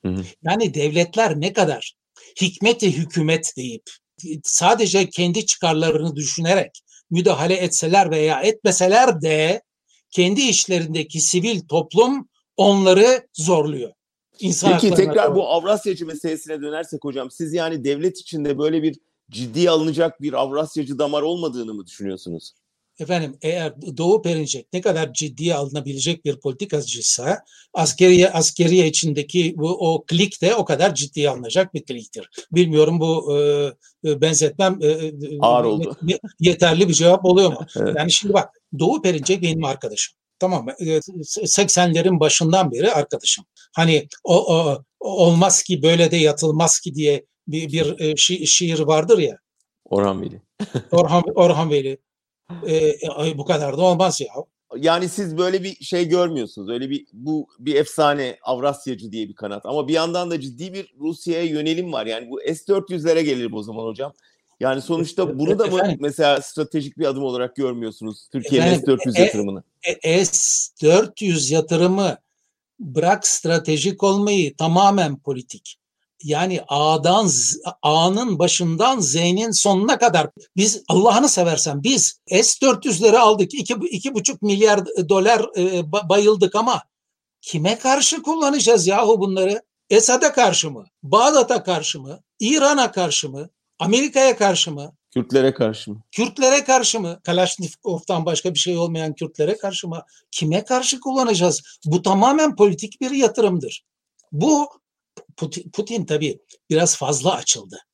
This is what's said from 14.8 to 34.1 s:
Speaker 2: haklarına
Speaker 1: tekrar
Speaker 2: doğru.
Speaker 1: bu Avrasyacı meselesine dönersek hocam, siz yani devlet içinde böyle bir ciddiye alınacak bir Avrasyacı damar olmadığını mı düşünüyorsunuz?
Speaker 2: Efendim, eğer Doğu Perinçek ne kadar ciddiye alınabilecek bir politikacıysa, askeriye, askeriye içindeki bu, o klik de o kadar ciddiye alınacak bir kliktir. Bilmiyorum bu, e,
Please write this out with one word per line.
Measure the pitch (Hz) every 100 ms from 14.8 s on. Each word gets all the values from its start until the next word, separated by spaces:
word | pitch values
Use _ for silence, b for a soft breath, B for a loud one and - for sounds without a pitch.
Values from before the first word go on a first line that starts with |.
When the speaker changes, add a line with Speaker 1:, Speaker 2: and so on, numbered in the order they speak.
| 208
Speaker 2:
haklarına | 175 156
Speaker 1:
tekrar | 147 147
Speaker 2:
doğru. | 180
Speaker 1:
bu | 160
Avrasyacı | 170 175 214 214 175 165
meselesine | 151 170 156 156 156
dönersek | 147 156 165 147
hocam, | 143 135 123
siz | - 160
yani | 170 165 160
devlet | 131 143 180 180
içinde | - 160 143 139
böyle | 151 160
bir | 156 143 _ _ _
ciddiye | 107 123 123 175
alınacak | 160 160 156 165 -
bir | 143
Avrasyacı | 131 131 143 156 156 135 135
damar | 147 147
olmadığını | 151 175 165 123 113
mı | 107 87
düşünüyorsunuz? | - 98 92 - 82 - _ _ _ _ _
Speaker 2:
Efendim, | 151 175 151 135
eğer | 156 175 160 139 - 135
Doğu | 170 214
Perinçek | 175 160 147 131 -
ne | 180
kadar | 190 160 156
ciddiye | 120 151 123 165
alınabilecek | 151 139 143 135 135 135 165
bir | 147 131
politikacıysa, | 143 127 202 151 139 117 107 - 135 214 b b b
askeriye, | 180 160 - 180 180 185
askeriye | 165 156 - 170 185 160
içindeki | 156 160 147 143 180 165 160
bu, | 156 180 170
o | 160
klik | - 170 202 -
de | 170
o | 226
kadar | - 139 190
ciddiye | 147 143 - 143
alınacak | 123 117 175 185
bir | 156
kliktir. | - 123 110 - - B B
Bilmiyorum | 165 175 151 151 170
bu, | 160 160 147 147
e, | 147 143 143 123 _ _ 160